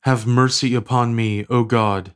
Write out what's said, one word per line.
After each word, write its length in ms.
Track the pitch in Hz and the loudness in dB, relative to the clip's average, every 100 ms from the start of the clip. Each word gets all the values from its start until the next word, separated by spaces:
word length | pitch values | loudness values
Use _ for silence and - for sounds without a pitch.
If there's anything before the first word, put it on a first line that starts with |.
Have 220 | - 131 | 0 -2
mercy 480 | 110 123 127 131 135 123 | 2 2 2 0 -2 -2
upon 400 | 107 127 120 117 | -2 -2 0 -2
me, 280 | 110 104 104 | -2 -4 -2
O 140 | 123 | -2
God 500 | 113 120 107 98 92 | 2 2 2 -2 -6